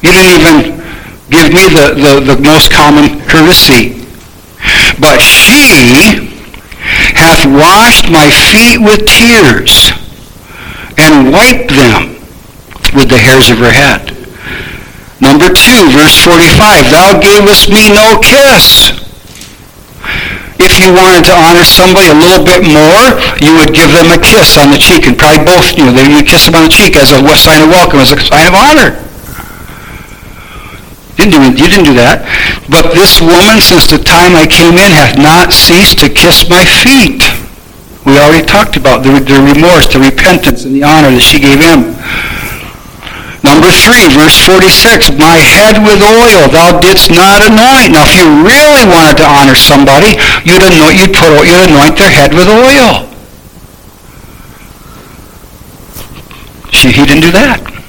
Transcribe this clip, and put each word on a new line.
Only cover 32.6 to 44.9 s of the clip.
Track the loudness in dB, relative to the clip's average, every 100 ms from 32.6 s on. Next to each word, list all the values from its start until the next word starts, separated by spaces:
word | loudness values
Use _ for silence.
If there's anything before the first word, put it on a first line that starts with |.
| -4
"But | 0 0
this | 2 0 2
woman, | 2 2 2 0
since | 0 0 0
the | 0
time | 0 0 2
I | 0 0
came | 0 2 2
in, | 2
hath | 0 0 0
not | 0 2 0
ceased | -2 0 0 0 0
to | -2
kiss | 0 -2 0 0
my | 0
feet." | 0 0 0 0 0 -2 -4 -4 -12 -20 -20 -20 -20 -10 -2
We | 0
already | 2 0 0
talked | -2 -2 -2
about | -2 0
the, | 0 0
the | 0 0
remorse, | 2 2 2 2 0
the | 0
repentance, | 0 0 0 0 -2 -4
and | -4
the | -2
honor | 0 2 2
that | 0
she | 0 0
gave | 0 2
him. | 2 0 -2 -8 -12 -10 -10 -12 -12 -14 -18 -20 -20 -20 -20 -18 -20 -6
Number | -2 0 0
three, | 0 0 0 2 2
verse | 0 0
forty-six, | 0 2 2 0 0